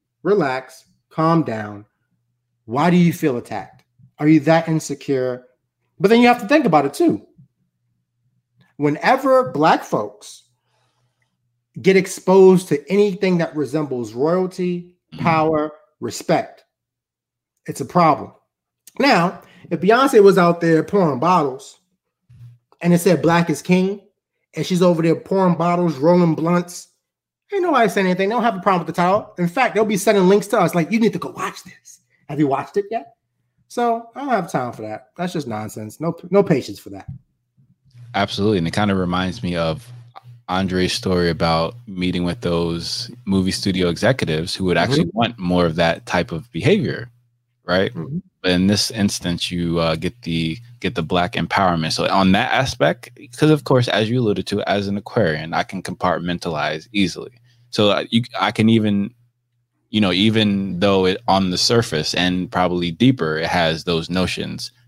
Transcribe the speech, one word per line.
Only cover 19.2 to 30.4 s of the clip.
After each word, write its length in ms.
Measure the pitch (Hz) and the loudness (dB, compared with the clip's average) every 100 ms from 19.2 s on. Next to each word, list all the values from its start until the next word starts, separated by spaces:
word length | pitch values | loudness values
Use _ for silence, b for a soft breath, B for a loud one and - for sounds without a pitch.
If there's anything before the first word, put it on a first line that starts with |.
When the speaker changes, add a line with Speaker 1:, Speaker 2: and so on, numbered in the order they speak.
| 180 - B B B | 2 -4 B B B
Speaker 1:
if 100 | 165 | -2
Beyonce 400 | 185 240 277 226 | 2 4 6 8
was 140 | 196 185 | 8 6
out 240 | 175 170 | 4 2
there 220 | 165 160 | 2 2
pouring 380 | 160 202 165 123 | 2 2 2 2
bottles 580 | 165 180 143 131 - _ _ _ _ _ _ - - _ _ - | 2 2 0 -6 -16 _ _ _ _ _ _ -20 -20 _ _ -4
and 120 | 175 | 2
it 60 | 170 | 2
said 240 | 190 156 | 4 2
"Black 260 | 151 170 170 | 4 2 2
is 140 | 143 | -4
King," 380 | - 185 190 208 _ _ _ _ _ | 0 0 0 -4 _ _ _ _ _
and 120 | 160 147 | -8 -2
she's 160 | 180 | 2
over 180 | 180 165 | 2 2
there 120 | 165 | 2
pouring 400 | 156 - 190 180 165 | 0 0 0 2 2
bottles, 400 | 175 175 175 131 | 0 0 0 2
rolling 360 | 160 180 170 | 4 4 4
blunts, 540 | 151 160 175 175 - - _ _ _ _ _ - | 2 0 0 -2 -14 -20 _ _ _ _ _ -8
ain't 100 | 403 | -2
nobody 260 | 349 262 214 | 0 2 2
saying 180 | 202 190 | 2 0
anything. 200 | 185 196 | 0 0
They 60 | |
don't 80 | 233 | 0
have 140 | 233 190 | -2 0
a 40 | |
problem 240 | 202 180 | 0 0
with 100 | 160 | -2
the 60 | 170 | -2
title. 320 | 175 208 214 - | 2 0 -2 -4
In 100 | 175 | -4
fact, 260 | 269 247 | 0 0
they'll 100 | 208 | 0
be 120 | 214 196 | 0 0
sending 320 | 226 202 180 | 2 4 6
links 200 | 208 | 4